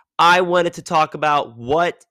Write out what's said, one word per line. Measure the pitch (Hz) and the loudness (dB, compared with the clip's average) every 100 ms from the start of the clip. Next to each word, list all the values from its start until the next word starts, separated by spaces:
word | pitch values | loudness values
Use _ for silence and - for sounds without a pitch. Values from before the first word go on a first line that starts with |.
| _ - | _ 0
I | 170 180 | 2 4
wanted | 180 175 175 | 2 0 -2
to | 175 | -6
talk | - 165 156 | -4 -2 -2
about | 156 151 147 117 117 | -2 -2 0 -2 -10
what | 120 156 175 - _ | -4 -2 -2 -4 _